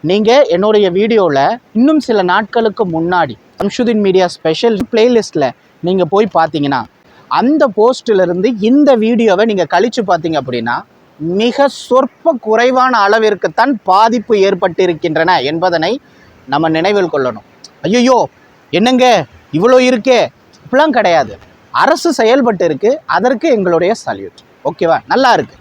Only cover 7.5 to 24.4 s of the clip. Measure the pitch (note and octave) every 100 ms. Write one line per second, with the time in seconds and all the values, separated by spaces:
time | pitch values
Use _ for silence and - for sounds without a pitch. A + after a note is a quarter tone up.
7.5 | D4+ C#4 G3+ A3+ C4 - G3+ F3 F3 G#3+
8.5 | A3 G#3+ C#4 C#4+ B3 A3 A#3 A3+ F#3 A3+
9.5 | G3+ E3 F3 A#3 A#3 G3 F3 E3 D#3 B2
10.5 | B2 A2+ C3+ G#3 _ _ _ D#3 F#3 A#3
11.5 | - C#4 - - B3+ C4 _ E4 C4 G#3+
12.5 | A3 B3 B3 B3+ A#3+ G3 A3 G#3+ G3+ F#3
13.5 | D#3+ B3 A#3 - F#3+ A3+ A#3 G#3 G#3+ G3
14.5 | F#3 F#3+ E3+ F#3 D#3+ E3+ D#3 E3 E3 C3
15.5 | E3 F#3 E3+ E3+ C4 _ _ - _ -
16.5 | C#3+ E3 D#3+ F3+ G3+ F3+ D3+ B2+ A2 _
17.5 | _ - _ D#3 A#3+ A#3+ A#3+ D#3+ _ _
18.5 | _ _ E3+ A3+ B3+ B3+ G#3 C#3 - _
19.5 | D3+ A3 B3+ B3+ B3+ C4 B3 - _ _
20.5 | _ - B3+ D#4 B3 F#3+ E3 A#2 G2 -
21.5 | _ _ B2 G3 D#4 E4+ C4 A3 C4 A#3+
22.5 | F#3+ F3 C#3+ G#3 C4+ - E3 A#3+ C4 E4
23.5 | A3+ F#3 E3 F3+ A3+ - G2+ F#2+ -